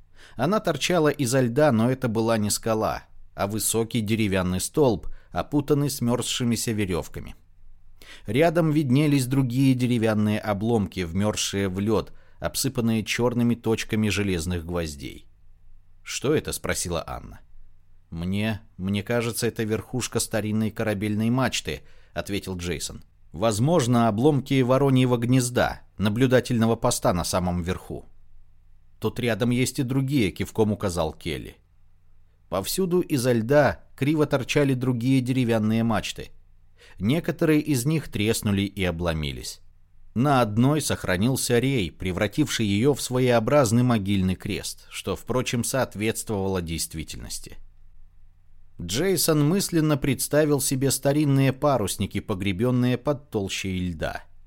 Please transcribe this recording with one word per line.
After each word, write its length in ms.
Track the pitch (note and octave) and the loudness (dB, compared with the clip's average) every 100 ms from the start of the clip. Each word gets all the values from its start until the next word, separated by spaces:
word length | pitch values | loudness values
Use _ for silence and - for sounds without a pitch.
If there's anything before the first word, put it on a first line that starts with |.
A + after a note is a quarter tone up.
| - - - - | -20 -20 -14 -4
Она 220 | D3+ G#3+ | 0 0
торчала 500 | G#3+ C#3+ - F3+ D3+ | 0 -2 0 2 2
изо 320 | D3 B2 C3 | 2 2 2
льда, 320 | B2+ B2 D3+ | 2 4 4
но 180 | A2 A#2+ | 4 2
это 180 | C3 A#2+ | 0 0
была 280 | G#2+ A2+ A2+ | 0 2 2
не 140 | G#2 | 0
скала, 540 | - A2+ A2 G2 A#1 - - - | -2 -2 0 0 -4 -10 -20 -12
а 120 | - G2 | -6 -4
высокий 540 | G#2+ - A2+ A2+ B2 | -2 -2 0 0 -2
деревянный 600 | G#2 A2 G#2+ F#2+ F2+ F#2 | 0 0 2 2 0 -2
столб, 480 | - - C3+ F#2+ - - - | -2 2 2 2 -2 -10 -8
опутанный 600 | - - D3+ C#3+ D3 C#3+ | -6 -2 -2 2 2 0
смёрзшимися 800 | C#3 A#2+ A#2+ - - A#2+ A2 - | -2 -2 -2 -2 -2 0 0 -2
верёвками. 640 | G#2+ G2 E2 - - - - - - - - - - - - - | -2 -2 -2 -6 -10 -14 -16 -20 -20 -20 -20 -20 -20 -20 -14 -2
Рядом 440 | A#2 E3 E3 D#3+ | 2 2 4 2
виднелись 560 | D3 C#3 C3 D3+ C#3+ B2 | 2 2 4 4 2 2
другие 480 | C3+ B2+ B2 C3+ | 0 0 2 4
деревянные 640 | B2 B2 A#2+ A2 G#2+ G#2+ G#2+ | 4 2 2 2 2 2 0
обломки, 600 | G#2+ G2 A2 A#2 F#2 F#2 | -2 -2 0 0 0 -4
вмёрзшие 680 | E2+ F#2 G#2 G#2 - G2 G2 | -4 -2 -2 -2 -4 -2 -2
в 100 | F#2 | -2
лёд, 340 | G#2 G2+ - - - - | 0 0 -2 -10 -20 -8
обсыпанные 640 | E2+ - C3+ C3+ A#2 A2+ | -6 -4 -4 0 0 0
чёрными 500 | G2 - B2 A#2+ A#2+ | -2 0 0 2 0
точками 540 | A#2 A2+ A2+ - A2 G#2+ | 0 0 -2 0 0 0
железных 580 | F#2+ G2+ F2 E2+ F2 E2 | 0 0 0 -2 -4 -4
гвоздей. 600 | F2 D#2+ C#2+ B1+ - - - - - - - - - | -4 -4 -8 -12 -14 -20 -20 -20 -20 -20 -20 -20 -20
"Что 320 | - - C3 | -12 -4 0
это?" 180 | D3 - | 0 -2
спросила 520 | - - F2 F2 E2+ - | -6 -4 -4 -4 -6 -6
Анна. 340 | - - - - - - - - - - | -10 -12 -18 -18 -18 -18 -20 -20 -20 -14
"Мне... 520 | E2 F2 G2+ A2 G#2+ - - | -8 -4 -2 -2 -4 -10 -8
мне 260 | F#2+ G2+ | -2 -2
кажется, 440 | G2 A#2+ A#2 G#2+ A#2 | -2 -2 -2 -2 -2
это 160 | A2+ | -2
верхушка 560 | G#2+ A2 - B2+ - A2+ | -2 -2 -4 -6 -4 -2
старинной 520 | - A2 G#2+ G#2+ A2 | -2 -2 -2 0 -2
корабельной 600 | - A2 G2+ G#2+ G#2 A2+ | -2 -2 -2 -2 0 0
мачты", 520 | B2+ B2 - - - - - - | 2 0 -2 -6 -8 -10 -20 -12
ответил 440 | F2 - G2+ - F#2 | -10 -6 -6 -6 -6
Джейсон. 480 | F2 D#2 - - - _ - | -4 -6 -8 -12 -20 _ -16
"Возможно, 760 | D2+ A2+ G#2 C3+ F3 B2 A#2+ A#2 | -2 0 2 2 4 4 4 4
обломки 520 | G#2 D3 C#3 - C3+ | 4 2 2 2 2
вороньего 540 | B2 C3 C#3 C3 B2+ B2 | 4 4 4 4 4 2
гнезда, 640 | A#2 C3 B2 B2 D#2+ - - - | 2 2 2 2 0 -2 -12 -4
наблюдательного 760 | G#2 G#2 C3 B2+ - A#2+ A2+ | -2 2 4 4 2 2 2
поста 380 | A#2 B2 - C3 | 2 0 0 0
на 100 | F2 | 0
самом 400 | E2 F#2+ F2+ F2 | 0 0 0 -2
верху". 440 | E2+ F2+ - C#2+ - - - - - - - - - - | -2 -6 -8 -14 -14 -20 -20 -20 -20 -20 -20 -20 -20 -6
"Тут 220 | A2 - | -6 -2
рядом 300 | A#2 G#2 A#2+ | -2 0 0
есть 280 | B2 B2 - | 2 0 -2
и 60 | |
другие", 480 | B2+ C3+ C3+ C#3+ F#2+ | -2 -2 0 2 0
кивком 400 | - F#2+ - G#2+ | -2 -4 0 0
указал 400 | G2+ G#2 E2+ D#2 | 0 -2 -2 -4
Келли. 440 | - E2+ C2+ G#1+ - _ _ - - - - - _ - | -4 -8 -8 -10 -18 _ _ -20 -20 -20 -20 -20 _ -6
Повсюду 520 | F#3 F#3+ - F#3+ F3+ | -6 -4 -2 0 0
изо 300 | E3+ C#3+ B2+ | 0 0 2
льда 540 | A#2+ A2 D3 B2+ E2+ - | 2 4 4 4 0 -10
криво 320 | - C#3 D#3 D3 | -4 0 2 2
торчали 480 | C#3 B2 D3+ C#3 | 0 0 2 2
другие 460 | B2+ B2+ A#2+ B2 C3+ | 2 0 0 2 2
деревянные 640 | B2 C3 A#2 A2+ G#2+ A2+ | 2 0 2 2 2 2
мачты. 460 | A#2 G2+ - - - - - - - - - - | 2 0 -4 -8 -12 -16 -20 -20 -20 -20 -20 -4
Некоторые 640 | F#2 D3+ C4 - E3 D3+ | 0 0 -2 0 4 4
из 260 | - C3+ B2+ | 2 0 0
них 220 | D#3+ - | -2 -2
треснули 540 | - G#2+ A2+ G#2+ G2 | -2 0 0 0 0
и 200 | G2+ - | 0 -2
обломились. 800 | F2+ E2 F2 D#2+ D2 B1 - - - - - - - | -2 -2 -2 -2 -4 -8 -12 -16 -20 -20 -20 -20 -8
На 260 | G#2+ C#3+ C3 | 0 2 4
одной 400 | A2+ G#2 C3 D3+ | 2 4 4 2
сохранился 800 | - F#2 F2+ F#2 A#2 C3 - A#2+ | 0 -4 -2 0 2 0 0 2
рей, 320 | B2+ C3+ E2+ | 2 0 -2
превративший 720 | - F#2 F2 G#2+ - D3 - G#2+ | -4 -4 -2 0 0 0 0 0
её 280 | G2+ C3+ | 2 2
в 60 | C3+ | 0
своеобразный 840 | - B2+ B2+ A#2+ A2 D3 A#2 A#2 | 0 0 4 4 4 4 4 4
могильный 500 | B2 A2+ F#2+ G2+ F#2 | 4 2 2 2 2
крест, 520 | F2+ - F2 - - - | 0 -4 -6 -8 -12 -14
что, 240 | - - | -10 -6
впрочем, 480 | F#2 - B2 A#2 A#2+ | -6 -4 -4 -2 -2
соответствовало 960 | A2 C3 A#2+ G2 A2 - - G2+ F#2+ F#2+ | -2 -2 -2 -2 -4 -4 -4 -2 -2 -2
действительности. 1000 | E2 E2 - D#2+ D2 - A1+ - - - - - - - - - - - - - - - | -2 -6 -6 -8 -10 -10 -12 -12 -12 -16 -18 -20 -20 -20 -20 -20 -20 -20 -20 -20 -20 -12
Джейсон 680 | E2+ G#2+ F#3+ F3 - D3+ D3 | -6 -2 0 2 2 4 4
мысленно 480 | F#3+ - E3+ D#3 C#3+ | 2 0 0 2 2
представил 640 | D3 B2 - D3 D#3 C#3+ | 0 -2 0 2 2 2
себе 300 | C3+ C3 C3+ | 0 0 0
старинные 640 | - C#3+ D3 D3+ C3+ C3+ | 0 0 2 2 4 2
парусники, 640 | - D3 B2+ F#2+ - G2 G2+ | 0 0 0 -2 -4 -4 -4
погребённые 800 | - F#2+ G2 F2+ B2 B2 B2 B2 | -6 -4 -4 0 0 2 2 0
под 320 | - C3+ - | -2 -6 -4
толщей 600 | A2 G2 - F#2+ F#2 F2+ | -6 -4 -6 -6 -4 -4
льда. 340 | D#2+ D#2+ - - - | -4 -6 -8 -14 -20